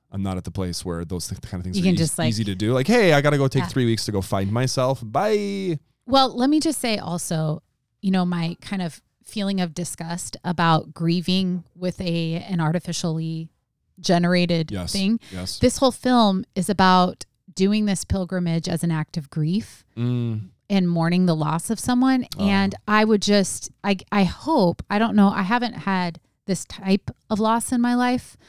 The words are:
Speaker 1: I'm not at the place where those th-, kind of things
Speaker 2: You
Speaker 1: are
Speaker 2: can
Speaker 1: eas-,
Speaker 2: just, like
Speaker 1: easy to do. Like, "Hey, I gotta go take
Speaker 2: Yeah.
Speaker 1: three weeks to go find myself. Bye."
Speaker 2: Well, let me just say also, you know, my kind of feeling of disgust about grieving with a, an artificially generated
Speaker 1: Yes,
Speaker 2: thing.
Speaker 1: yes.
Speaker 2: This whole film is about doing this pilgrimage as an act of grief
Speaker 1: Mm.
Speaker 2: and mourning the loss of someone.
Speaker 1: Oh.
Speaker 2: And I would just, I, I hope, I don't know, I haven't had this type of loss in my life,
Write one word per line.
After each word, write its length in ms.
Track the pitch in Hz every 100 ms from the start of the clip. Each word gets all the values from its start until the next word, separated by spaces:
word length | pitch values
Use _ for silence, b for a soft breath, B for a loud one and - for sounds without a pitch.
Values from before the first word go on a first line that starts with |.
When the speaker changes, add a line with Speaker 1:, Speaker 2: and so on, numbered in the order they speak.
| _
Speaker 1:
I'm 120 | 98
not 160 | 98 92
at 60 |
the 60 | 90
place 360 | 92 90 85 92
where 180 | 85
those 240 | 85 87 -
th-, 100 | 101
kind 180 | - 90
of 40 |
things 120 | 90 185
Speaker 2:
You 60 |
Speaker 1:
are 40 | 185
Speaker 2:
can 80 |
Speaker 1:
eas-, 40 | 165
Speaker 2:
just, 200 | 160 -
like 100 | 156
Speaker 1:
easy 140 | 110
to 100 | 101
do. 180 | 95 107
Like, 140 | 127 135
"Hey, 260 | 240 190
I 80 | 147
gotta 160 | 147 147
go 100 | 135
take 180 | 139
Speaker 2:
Yeah. 40 | -
Speaker 1:
three 160 | 135
weeks 220 | 120 113 -
to 60 |
go 100 | 104
find 280 | 92 98 98
myself. 520 | 113 127 - 127 127
Bye." 760 | 110 131 214 208 202 196 190 156 - _ -
Speaker 2:
Well, 280 | 269 262
let 140 | 240 262
me 120 | 302
just 200 | 320 -
say 160 | 240 208
also, 680 | 165 175 - 160 156 156 - _ _ _
you 100 | 196
know, 140 | 190
my 320 | 180 175 165 170
kind 180 | - 196
of 220 | 175 - _ _
feeling 380 | - 214 196 196
of 140 | 175
disgust 640 | 156 170 - 165 170 - -
about 500 | - 170 165 160 -
grieving 720 | - 165 175 165 185 185 180 - 175
with 240 | 180 175
a, 360 | 185 170 165 165
an 240 | - 175
artificially 920 | 156 170 - 165 170 160 160 160 160 _ _ _ _ -
generated 680 | 180 175 170 180 175 165 156
Speaker 1:
Yes, 220 | 101 87
Speaker 2:
thing. 280 | 196 190 233 B
Speaker 1:
yes. 280 | 180 92 -
Speaker 2:
This 200 | 247 -
whole 140 | 262
film 520 | - 254 247 208 190 -
is 140 | - 180
about 580 | 196 190 185 180 165 - _ -
doing 300 | - 190 214 208
this 180 | 185
pilgrimage 640 | - 196 175 185 175 165 170
as 140 | 175
an 80 | 170
act 260 | 160 156 170
of 140 | 139
grief 540 | 160 151 196 - - _ -
Speaker 1:
Mm. 520 | 120 123 117 110 - _ -
Speaker 2:
and 200 | 196 180
mourning 380 | 170 165 180 180
the 100 | 156
loss 340 | 151 165 -
of 80 | 220
someone. 480 | - 247 262 262 - -
Speaker 1:
Oh. 80 |
Speaker 2:
And 300 | 202 196 196 - -
I 160 | 214
would 180 | 220 208
just, 480 | 202 202 185 - - -
I, 120 | 202 190 -
I 140 | 208
hope, 580 | 180 - 277 320 175 - -
I 80 | 208
don't 160 | 226
know, 140 | 208 196
I 140 | 190
haven't 320 | 185 240 233
had 440 | - - 190 175 165 - _ -
this 180 | 185
type 460 | - - 190 196 - - -
of 80 | 208
loss 340 | 220 226 -
in 80 | 247
my 140 | 240
life, 420 | 247 247 247 - -